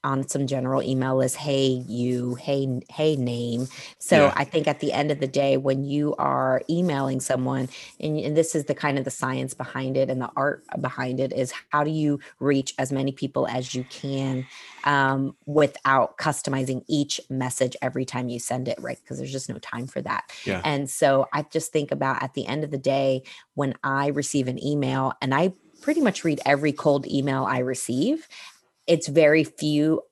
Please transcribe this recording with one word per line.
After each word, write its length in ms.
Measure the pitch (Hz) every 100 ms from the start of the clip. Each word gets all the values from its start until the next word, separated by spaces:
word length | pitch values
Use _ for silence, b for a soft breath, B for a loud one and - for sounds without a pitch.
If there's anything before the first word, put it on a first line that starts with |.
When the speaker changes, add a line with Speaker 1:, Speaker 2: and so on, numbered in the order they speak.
Speaker 1:
on 220 | 139 135 135
some 200 | 139 135
general 360 | 135 127 135
email 340 | - 131 131 131
list, 200 | 127 -
"Hey, 460 | 147 139 135 127 127
you, 480 | 120 123 123 123
hey, 280 | 123 - 139
n-, 200 | 135 123 -
hey, 260 | - 156 143
name." 520 | 123 120 120 117 131 B B B
So 260 | - 160
Speaker 2:
Yeah. 80 | 143 -
Speaker 1:
I 80 |
think 220 | 143 165 147
at 140 | 143
the 120 | 147
end 180 | 127 151
of 100 | 147
the 60 | 135
day, 300 | 139 139 135
when 260 | 139 135
you 300 | 139 147 147 -
are 460 | 143 131 131 131 -
emailing 520 | 165 180 139 135 131
someone, 480 | - 127 127 131 131 B B B
and, 180 | 156 151
and 180 | 131 151
this 180 | 160
is 100 | 156
the 100 | 139
kind 240 | 139 147 139
of 60 |
the 60 | 135
science 440 | - 131 131 131
behind 420 | - 127 131 131 131
it 100 | 131
and 120 | 131
the 100 | 120
art 280 | - 143 - - -
behind 400 | 127 127 127 127
it, 120 | 131
is 200 | 135 127 - -
how 140 | 147
do 60 | 151
you 300 | 156 151 143 B _
reach 340 | 135 139 135 -
as 120 | 131
many 220 | 135 135
people 340 | 135 135 135 -
as 260 | 131 127
you 100 | 127 127
can, 560 | - 139 135 135 131 131 B B B
um, 520 | 143 143 135 135 135 -
without 720 | - 147 143 - 135 135 113 -
customizing 680 | 156 139 - 135 131 131 -
each 340 | 151 143 - -
message 480 | 131 127 - 127 -
every 240 | 131 127 127
time 220 | 123 123
you 100 | 120
send 280 | - 123 127
it, 100 | -
right? 180 | 117 127 _
'Cause 120 | 135
there's 140 | 135
just 180 | 135 -
no 80 | -
time 280 | - 120 127
for 140 | 131
that. 280 | 135 - - B
Speaker 2:
Yeah. 160 | - 92
Speaker 1:
And 240 | 156 143 135
so 400 | - 147 135 131
I 120 | 147 147
just 200 | 165 -
think 220 | 156 143
about 300 | 139 135 131
at 100 | 135
the 140 | - -
end 180 | 143
of 60 | 151
the 80 | 139
day, 460 | 135 139 135 131 B B B
when 200 | - 139 -
I 260 | 135 135 143
receive 400 | 143 139 143 127
an 140 | 127
email, 520 | 143 147 131 131 131 -
and 120 | 135
I 200 | 135 185 - _ _
pretty 200 | - 320
much 240 | 247 -
read 160 | 170 160
every 280 | - 143 151
cold 340 | 143 151 143 135
email 380 | 139 139 135
I 140 | 110 127
receive, 720 | 127 127 - 123 202 320 - B B B _ _ -
it's 220 | 165 151
very 360 | 147 151 160
few 580 | 151 - 151 147 151 160 -